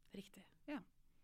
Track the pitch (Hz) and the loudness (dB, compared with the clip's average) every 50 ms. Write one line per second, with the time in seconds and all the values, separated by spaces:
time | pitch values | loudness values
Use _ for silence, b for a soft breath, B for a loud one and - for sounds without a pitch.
0 | - - - 196 - - - 196 - - - - - 294 302 220 - - - - | -8 -4 -2 -2 -2 -2 -6 -8 -10 -10 -14 -2 4 6 6 6 6 2 -6 -14
1 | - - - - | -16 -14 -16 -16